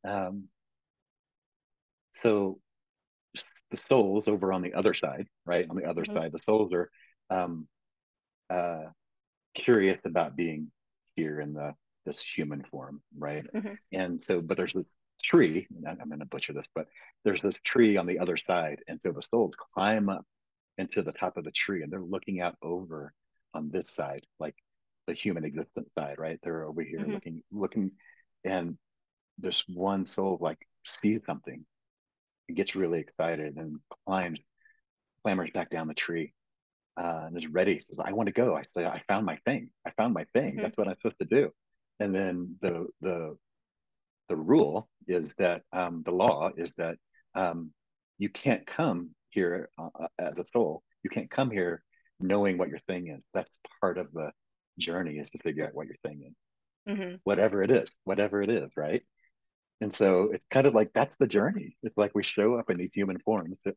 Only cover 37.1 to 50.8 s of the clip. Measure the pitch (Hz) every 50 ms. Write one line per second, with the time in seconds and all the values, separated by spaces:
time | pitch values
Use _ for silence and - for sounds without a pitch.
37.1 | 82 80 78 80 85 87 80 78 76 90 92 101 90 - - - - - - -
38.1 | 98 107 113 101 - 120 147 123 82 73 69 - - 90 85 85 82 80 - -
39.1 | 101 101 110 92 76 - _ - 143 - - - _ _ _ - - - 107 123
40.1 | 107 85 78 _ _ 120 147 - 139 135 104 92 - - 104 95 90 _ _ 113
41.1 | - _ 98 - 107 135 143 80 - _ _ _ _ _ _ _ _ _ 104 101
42.1 | 95 95 98 92 87 90 87 92 90 - - 92 85 82 90 - - _ 76 95
43.1 | 87 85 82 78 76 - _ _ _ _ _ _ _ _ _ _ _ _ _ _
44.1 | _ _ _ _ 87 78 78 85 135 160 - 71 78 101 - _ _ _ - -
45.1 | 92 87 78 76 - - 98 87 87 92 _ _ - 92 90 87 85 82 80 -
46.1 | 87 92 101 120 87 71 80 87 76 - 85 82 - - 85 82 85 - _ _
47.1 | _ _ _ _ _ 92 92 87 82 85 82 78 _ _ _ _ _ _ _ _
48.1 | _ _ 101 - _ - - 143 117 - - - - - 117 - 95 87 87 82
49.1 | - _ _ _ - 104 92 87 87 92 - - _ - 85 82 _ - 82 -
50.1 | _ - 87 80 - - - - - 120 110 78 78 -